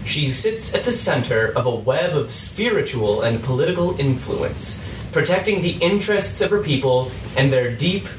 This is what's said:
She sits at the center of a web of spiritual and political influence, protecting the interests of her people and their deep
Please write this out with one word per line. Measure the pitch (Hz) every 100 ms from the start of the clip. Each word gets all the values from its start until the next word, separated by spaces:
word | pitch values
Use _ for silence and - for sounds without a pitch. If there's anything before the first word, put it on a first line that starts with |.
She | - 147 139
sits | 123 220 226 -
at | -
the | 247
center | - 185 143 - 113 110
of | - 120
a |
web | 117 110 127 175 151
of | 117
spiritual | - - - 233 190 - 120 104 107
and | 113 113
political | 131 127 170 175 175 -
influence, | 139 127 - - 71 - - - - - -
protecting | - 156 180 - 196
the | 175 -
interests | 170 202 208 202 - -
of | 190
her | 208
people | 156 131 131 127 127 - - 131
and | 135
their | 131 123
deep | 117 170 196 -